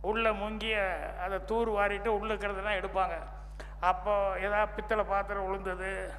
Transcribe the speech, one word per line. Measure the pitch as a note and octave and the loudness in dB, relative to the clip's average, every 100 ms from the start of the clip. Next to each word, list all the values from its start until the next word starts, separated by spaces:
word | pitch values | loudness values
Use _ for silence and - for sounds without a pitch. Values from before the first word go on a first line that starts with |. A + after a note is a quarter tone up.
உள்ள | F3+ A3 A3+ | 0 2 2
முங்கி | G#3 G#3 G#3+ A3 G#3+ F#3+ E3 D#3 - | 2 -2 -2 0 2 2 0 -4 -4
அதை | F3+ G3 | -4 -4
தூர் | - A3 A#3 | 0 0 2
வாரிட்டு | G#3 G3+ G3+ A3+ G#3 | 4 4 2 0 0
உள்ள | G#3+ | 0
இருக்கிறதெல்லாம் | G#3 G3+ G3 G3+ G3+ | -2 -2 -2 -2 -2
எடுப்பாங்க. | F#3+ F#3+ F#3 E3 - - - - - - | 0 0 0 -2 -8 -12 -12 -12 -12 0
அப்போ | F3 F#3 F#3+ G3+ G3 F#3 | 2 2 2 2 2 2
ஏதாவது | F#3+ G#3 G#3 | 2 2 2
பித்தளை | G#3 G#3+ A3 | 0 0 2
பாத்திரம் | G3+ G3 G3 G3+ F#3+ | 2 2 0 -2 -2
விழுந்தது | G3 F#3+ F#3 F#3 F#3+ F#3+ | -2 -4 -4 -4 -4 -6